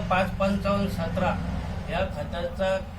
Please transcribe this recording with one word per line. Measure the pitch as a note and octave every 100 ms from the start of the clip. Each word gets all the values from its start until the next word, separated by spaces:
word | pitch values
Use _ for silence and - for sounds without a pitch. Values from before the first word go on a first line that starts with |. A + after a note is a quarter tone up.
| -
पाच | F#3 G3
पंचावन्न | - G3 G3+ G3 G3+ G3
सतरा | - E3 F3+ F3+ - - - - - -
या | E3
खताचा | F#3+ - D3 F3 E3+ - F#3+ F#3+ F#3+